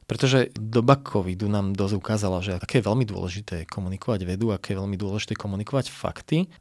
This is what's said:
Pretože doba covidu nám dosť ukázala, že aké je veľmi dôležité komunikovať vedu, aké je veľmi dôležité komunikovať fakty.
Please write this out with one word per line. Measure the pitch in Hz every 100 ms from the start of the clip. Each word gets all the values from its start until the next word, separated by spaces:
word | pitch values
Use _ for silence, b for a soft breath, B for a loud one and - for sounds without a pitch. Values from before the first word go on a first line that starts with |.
Pretože | - 113 131 131 -
doba | - 107 117 120 139
covidu | - 104 92 92 104
nám | 104 98
dosť | 98 98
ukázala, | 101 - 107 98 90
že | 98 90
aké | - 127
je | 104
veľmi | 123 104
dôležité | 92 92 98 104 85
komunikovať | 80 - 92 95 - 101 90
vedu, | 95 113
aké | 95 -
je | 95
veľmi | 98 95
dôležité | 101 104 - -
komunikovať | 104 98 104 139 -
fakty. | - - - - 156 185 B